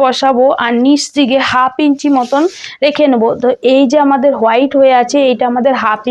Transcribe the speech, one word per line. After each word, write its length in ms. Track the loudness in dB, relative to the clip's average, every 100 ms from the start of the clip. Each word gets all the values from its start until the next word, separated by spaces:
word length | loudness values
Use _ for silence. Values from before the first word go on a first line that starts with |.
বসাবো, 420 | 0 0 0 2 0 0
আর 80 | -2 0 2
নিচ 180 | 0 -2 -2
দিকে 200 | 0 0 -2
হাফ 240 | -2 -2 0 -2
ইঞ্চি 240 | 0 0 -2
মতন 260 | 0 -2 -2 -6 -16 -4 -2
রেখে 200 | 0 0
নেবো। 180 | 2 0 -2
তো 60 | -2 -2 0
এই 80 | 2 2
যে 60 | 2 2
আমাদের 260 | 2 0 0
হোয়াইট 300 | 0 0 0 2
হয়ে 140 | 4 2
আছে, 160 | 2 0 0
এইটা 160 | 0 -2
আমাদের 220 | 0 -2 0
হাফ 220 | -2 -4 -2